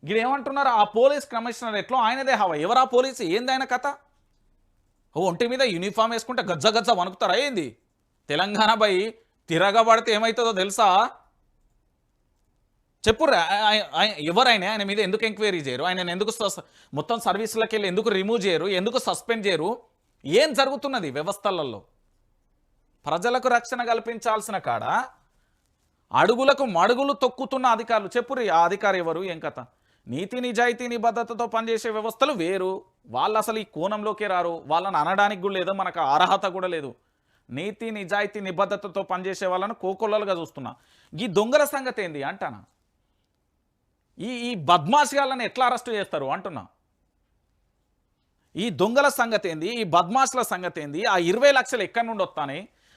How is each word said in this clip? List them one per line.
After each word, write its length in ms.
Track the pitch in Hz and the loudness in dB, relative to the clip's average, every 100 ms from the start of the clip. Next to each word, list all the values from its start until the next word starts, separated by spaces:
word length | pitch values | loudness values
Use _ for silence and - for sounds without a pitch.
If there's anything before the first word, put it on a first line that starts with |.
| 143 | -2
గిడు 140 | 214 | 0
ఏమంటున్నారు? 480 | 233 277 269 269 277 | 0 -2 -2 0 2
ఆ 160 | 233 | 4
పోలీస్ 440 | 208 214 262 285 - | 4 6 4 4 -4
కమిషనర్ 480 | 233 233 226 240 208 | -6 -6 -8 -4 -4
ఎట్లా 220 | 185 254 | -2 2
ఆయనదే 320 | 226 254 262 | 2 0 0
హవా. 240 | 240 196 151 | 2 2 0
ఎవరా 280 | 165 247 | 2 4
పోలీసు? 400 | 262 247 262 262 | 4 4 2 -2
ఏంది 280 | 190 185 247 | -2 -2 0
ఆయన 120 | 262 | -2
కథ? 320 | 262 254 277 - _ _ _ _ _ _ _ _ _ _ _ - | -2 -2 -4 -8 _ _ _ _ _ _ _ _ _ _ _ -2
ఓ 100 | 185 | -2
ఒంటి 200 | 170 240 | 0 -2
మీద 140 | 254 | 0
యూనిఫామ్ 500 | 262 170 190 202 226 | 0 0 -4 0 0
వేసుకుంటే 320 | 233 - 254 | 0 -4 -6
గజ్జ 240 | 175 175 208 | -2 0 2
గజ్జ 220 | 226 226 | 2 2
వణుకుతారా 460 | 190 175 185 226 196 | 0 0 -2 0 2
ఏంది? 420 | 285 233 139 - _ _ _ _ _ | 0 -2 -6 -10 _ _ _ _ _
తెలంగాణ 440 | 147 196 208 214 | -2 0 2 4
బై 400 | 226 214 185 214 226 _ _ _ | 4 4 2 -2 -6 _ _ _
తిరగబడితే 640 | 156 190 208 226 226 233 | 2 4 4 6 6 6
ఏమవుతుందో 380 | 214 226 226 233 | 2 2 2 0
తెలుసా? 580 | 202 190 196 208 185 240 - _ _ _ _ _ _ _ _ _ _ _ _ _ _ _ _ _ _ 202 | 0 -2 4 6 6 2 -2 _ _ _ _ _ _ _ _ _ _ _ _ _ _ _ _ _ _ 0
చెప్పుర్రా, 320 | 220 311 220 | 4 4 4
ఆ-, 340 | 165 196 214 | 2 2 2
ఆ-, 280 | 214 175 143 | 2 0 0
ఆ-, 140 | 208 180 | 0 0
ఎవరైనా 520 | 151 175 254 226 180 | -2 4 4 4 0
ఆయన 120 | 220 | -2
మీద 160 | 202 202 | -2 -2
ఎందుకు 260 | 196 208 220 | -2 0 -4
ఎంక్వైరీ 340 | 202 214 185 | -2 -2 -2
చేయరు? 240 | 139 123 | -4 -4
ఆయనను 280 | 165 185 180 | -2 -2 -4
ఎందుకు 200 | 175 208 | -4 -4
సస్-, 300 | 220 202 190 - _ _ | -2 -4 -4 -14 _ _
మొత్తం 260 | 143 151 226 | -8 -4 -2
సర్వీసులకి 560 | 214 190 220 220 220 220 | 0 0 0 -2 -2 0
వెళ్ళి 120 | 202 | 0
ఎందుకు 220 | 180 220 | 0 0
రిమూవ్ 360 | 196 190 233 196 | 0 0 0 2
చేయరు? 220 | 165 185 | 0 0
ఎందుకు 300 | 190 196 240 | 0 0 -2
సస్పెండ్ 500 | - 175 - 226 202 | -2 -4 -2 -2 0
చేయరు? 340 | 170 160 233 _ _ _ _ 131 | 0 -2 -6 _ _ _ _ 0
ఏం 280 | 180 311 | 4 4
జరుగుతున్నది 580 | 247 269 269 285 262 165 | 2 0 0 -4 -4 -4
వ్యవస్థలలో? 720 | 131 165 196 208 185 143 104 - _ _ _ _ _ _ _ _ _ _ _ - | -6 -6 -4 -2 -2 -4 -8 -16 _ _ _ _ _ _ _ _ _ _ _ -4
ప్రజలకు 420 | 160 202 247 254 | -2 0 0 2
రక్షణ 360 | 240 233 247 | 2 0 -6
కల్పించాల్సిన 720 | 240 226 220 233 240 214 208 196 | -2 -2 -2 -6 -2 -2 -2 -6
కాడ 480 | 147 117 110 190 247 _ _ _ _ _ _ _ _ _ _ | -2 -4 0 -2 -2 _ _ _ _ _ _ _ _ _ _
అడుగులకు 520 | 120 170 240 269 277 269 | 2 4 4 4 2 2
మడుగులు 480 | 170 190 240 277 | 2 2 2 0
తొక్కుతున్న 520 | 277 254 247 262 262 254 | 0 -2 -4 -6 -2 0
అధికారులు. 440 | 226 226 226 196 240 | 0 0 -2 0 -6
చెప్పుర్రి, 320 | 240 269 220 | -4 -4 2
ఆ 160 | 165 170 | 4 4
అధికారి 320 | 196 208 190 | 2 0 0
ఎవరు, 260 | 170 160 | -2 -4
ఏం 160 | 190 165 | -6 -8
కథ? 200 | 156 - 120 _ _ _ - | -8 -10 -16 _ _ _ -10
నీతి 340 | 123 190 247 | -8 -6 -6
నిజాయితీ 460 | 247 233 240 240 247 | -4 0 0 0 -4
నిబద్ధతతో 600 | 233 226 233 233 233 233 | -2 -2 -2 -6 -4 -4
పనిచేసే 420 | 220 226 226 233 | -4 -2 -4 -2
వ్యవస్థలు 440 | 214 220 214 277 | -4 -6 0 0
వేరు. 520 | 262 160 190 185 190 - _ _ | 2 -2 -2 -2 -6 -10 _ _
వాళ్ళు 300 | 117 175 214 | -2 0 0
అసలు 220 | 214 220 | -2 -4
ఈ 40 | |
కోణంలోకే 640 | 214 - 175 208 208 208 208 | -6 -6 -4 -4 -4 -4 -2
రారు. 360 | 180 170 165 135 | -2 -2 -4 -2
వాళ్ళని 300 | 160 190 175 | -2 0 0
అనడానికి 440 | 151 190 208 208 | 0 2 2 2
కూడా 120 | 190 | -4
లేదు, 180 | 190 180 | -2 -4
మనకు 280 | 196 185 170 | -2 -4 -2
అర్హత 460 | 147 147 180 196 196 | 2 4 4 4 0
కూడా 220 | 180 185 | -4 -4
లేదు. 280 | 165 139 - _ _ _ _ _ | -4 -8 -14 _ _ _ _ _
నీతి 420 | 120 190 214 226 | -10 -8 -8 -10
నిజాయితీ 480 | 214 185 202 208 208 | -8 -4 -2 -2 -6
నిబద్ధతతో 640 | 190 170 196 202 202 180 | -8 -2 -2 -2 -6 -8
పనిచేసే 420 | 190 180 185 185 190 | -6 -6 -6 -4 -2
వాళ్ళను 280 | 180 190 | -2 -4
కోకొల్లలుగా 600 | 226 185 190 220 214 208 180 | -4 -6 -4 0 0 0 -4
చూస్తున్నా. 340 | 160 - 120 117 _ _ _ 151 | -6 -12 -14 -14 _ _ _ -8
ఈ 60 | 226 | -2
దొంగల 360 | 180 220 294 | 0 4 4
సంగతి 380 | 285 285 254 226 | 2 -2 -6 -6
ఏంది 220 | 185 147 | -6 -6
అంటానా? 400 | 139 190 175 113 - _ _ _ _ _ _ _ _ _ _ _ _ _ _ _ | -8 -6 -10 -10 -20 _ _ _ _ _ _ _ _ _ _ _ _ _ _ _
ఈ, 100 | 208 | -10
ఈ 260 | 247 240 233 | -6 -6 -6
బద్మాషిగాళ్ళని 880 | 143 175 151 277 294 277 277 262 - | 4 4 6 4 4 2 0 -2 -6
ఎట్లా 200 | - 254 | 0 2
అరెస్ట్ 240 | 247 - | 2 -4
చేస్తారు 360 | 220 190 160 135 | -4 -4 -4 -4
అంటున్నా. 420 | 143 190 147 95 _ _ _ _ _ _ _ _ _ _ _ _ _ _ _ _ _ _ - | -6 -6 -12 -16 _ _ _ _ _ _ _ _ _ _ _ _ _ _ _ _ _ _ -6
ఈ 140 | 226 | -6
దొంగల 380 | 147 190 240 285 | 0 0 4 2
సంగతి 420 | 269 233 214 190 | 2 0 0 -2
ఏంది? 260 | 160 170 240 | -4 -4 -4
ఈ 80 | |
బద్మాషుల 580 | 214 165 175 240 269 254 | 2 2 4 2 2 0
సంగతి 400 | 226 185 180 165 | -2 -2 -6 -8
ఏంది? 240 | 147 147 226 | -8 -4 0
ఆ 120 | 190 | 2
ఇరవై 340 | 170 208 277 | 2 4 6
లక్షలు 320 | 277 240 247 | 6 2 -2
ఎక్కడి 240 | 185 - 233 | -2 -2 -4
నుండి 160 | 220 | -2
వస్తాయి? 460 | 180 - 143 143 208 _ _ | -4 -4 -8 -8 -12 _ _